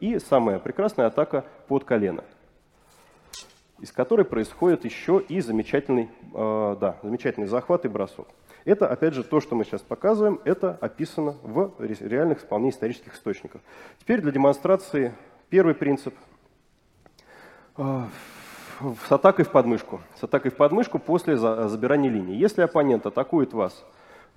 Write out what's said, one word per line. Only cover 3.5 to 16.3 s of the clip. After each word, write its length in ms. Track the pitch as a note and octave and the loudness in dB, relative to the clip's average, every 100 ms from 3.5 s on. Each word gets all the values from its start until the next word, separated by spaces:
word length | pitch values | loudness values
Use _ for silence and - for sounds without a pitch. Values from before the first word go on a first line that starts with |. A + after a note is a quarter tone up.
| _ _ _ | _ _ _
из 140 | - | -10
которой 320 | - B2 A3+ | -4 2 2
происходит 600 | F#3+ A#2 G#2+ - F3+ E3 | 2 0 -4 0 2 2
еще 360 | A#2 - - F#3+ | -2 -8 0 0
и 200 | F#3+ F3 | 0 -4
замечательный, 680 | B2+ A2 A2 C#3+ C#3+ B2+ A2+ - - | -2 -2 0 -2 0 0 -2 -8 -14
э, 420 | - A2 G#2+ G#2+ G2+ | -6 -4 -2 -2 0
да, 160 | G2 E2+ | -2 -2
замечательный 420 | G#2 A#2 C3+ A2 G2+ | -6 -4 -4 -4 -4
захват 380 | A#2+ - F3 | -4 0 -2
и 40 | C3+ | 0
бросок. 380 | G2+ G2 - - _ _ - | -4 -6 -8 -20 _ _ -10
Это, 220 | - G#3 G3+ | 0 2 2
опять 280 | B2 D#3+ | 2 0
же, 100 | C#3 | -2
то, 160 | A2+ D3+ | 0 0
что 140 | - | 0
мы 100 | A#2 | -2
сейчас 160 | G#2 G#2 | -2 -6
показываем, 600 | - - G3+ A3 G#3+ F3+ | -8 -4 0 2 2 0
это 320 | - F#3 F#3+ E3+ | -2 -2 -2 -4
описано 540 | A2 - D#3+ - D3 C#3+ | -8 -6 -8 -4 -6 -6
в 300 | A#2 A#2+ G3 - | -6 -2 -2 -4
ре-, 180 | A2+ G#2+ | -8 -8
реальных 400 | G#2+ A#2+ E3 D3+ | -4 0 0 -2
вполне 280 | - G#2 B2+ | -2 -2 -2
исторических 460 | - A2 B2 - | -2 -6 -6 -14
источниках. 480 | - - G2 - - - - - - | -12 -8 -8 -10 -20 -20 -20 -20 -10
Теперь 220 | - A#3 | -2 0
для 100 | D3+ | 0
демонстрации 840 | C3+ C#3 C#3 F3+ F#3+ - D3 B2 A2 - _ _ | 2 2 2 2 0 0 -2 -2 -4 -18 _ _
первый 260 | F#3 E3+ | 4 4
принцип. 400 | D3 C#3+ C#3 - - - | 2 0 -2 -4 -14 -20